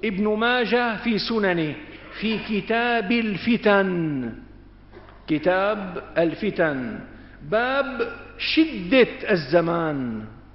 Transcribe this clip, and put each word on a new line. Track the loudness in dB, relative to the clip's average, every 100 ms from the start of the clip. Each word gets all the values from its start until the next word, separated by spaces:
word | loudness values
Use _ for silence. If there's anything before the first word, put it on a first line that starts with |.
ابن | -2 0 0 2
ماجه | 2 2 2 2 0 -2
في | -2 -2
سننه | 0 0 2 2 0 -4 -12 -20 -18 -6
في | -4 -4
كتاب | -2 -4 0 0 2 0 2
الفتن، | 0 0 -2 0 2 6 6 4 2 0 -2 -4 -8 -16 -20 -20 -20 -20 -20 -20 -20 -4
كتاب | 0 2 2 2 -2 -4 -10 -6 0
الفتن، | 0 0 -4 2 0 0 -4 -8 -12 -18 -20 -18 -2
باب | 0 0 0 -2 -2 -6 -6 -16 -10
شدة | -2 2 2 2 2 6 6 2 -2
الزمان | 0 4 2 2 0 0 -2 -4 -6 -8 -16 -20